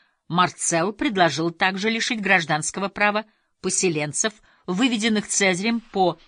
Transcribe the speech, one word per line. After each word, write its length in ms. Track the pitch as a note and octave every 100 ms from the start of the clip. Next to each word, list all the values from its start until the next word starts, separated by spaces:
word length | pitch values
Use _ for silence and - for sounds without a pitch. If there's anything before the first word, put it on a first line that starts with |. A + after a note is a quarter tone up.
| _ _ -
Марцел 640 | E3+ F3+ - - E3+ F#3
предложил 580 | G3+ C#4 F#3 E3+ C#3 E3+
также 400 | E3 F#3 F#3+ G#3+
лишить 320 | A3+ - A3+
гражданского 640 | F#3+ F#3 D#3 D#3 - F#3+ G3
права 380 | - G#3 G#3 G#3 _ _ _
поселенцев, 720 | F#3 - F#3 D3+ D3 - A3 - _ _ -
выведенных 600 | F3+ C4+ A3+ A3+ G#3+ -
Цезарем 520 | - G3 F3+ A3 A#3
по 380 | - G3 F3+ D#3+